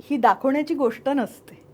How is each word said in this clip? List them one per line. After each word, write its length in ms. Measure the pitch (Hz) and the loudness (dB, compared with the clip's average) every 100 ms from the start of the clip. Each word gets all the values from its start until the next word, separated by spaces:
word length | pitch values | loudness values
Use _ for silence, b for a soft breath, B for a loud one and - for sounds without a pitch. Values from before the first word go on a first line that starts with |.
ही 140 | - 285 | -6 2
दाखवण्याची 580 | 226 190 269 285 302 | 2 2 0 0 -2
गोष्ट 340 | 320 247 - 269 | -2 -2 -2 -4
नसते, 540 | 277 220 - - - - | -2 -4 -8 -20 -20 -20